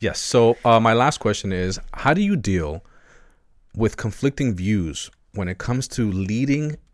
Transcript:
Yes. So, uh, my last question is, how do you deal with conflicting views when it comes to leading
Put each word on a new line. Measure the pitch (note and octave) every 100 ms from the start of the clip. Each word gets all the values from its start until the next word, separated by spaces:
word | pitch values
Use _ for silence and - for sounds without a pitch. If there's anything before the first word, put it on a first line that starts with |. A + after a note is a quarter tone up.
Yes. | A2 -
So, | - B2+ A#2 A#2+
uh, | A#2+ A2+
my | A2+
last | A2+ B2+ -
question | A2+ G#2 G2+
is, | F2+ F2+ F#2+ -
how | - C3+
do | E3+
you | G3+
deal | F#3+ G#2 F#2 D2+ D#2+ - _ _ - - _ _ _ _ -
with | A2 -
conflicting | A2 - C#3 C3+ C3+ F2+
views | F#2 G#2 E2 C#2+ - _ _
when | G#2+ F2+
it | F#2
comes | - B2+ B2+
to | - A2
leading | F#2 F#2+ G#2+ C#3 C#3 D3+ D3+ _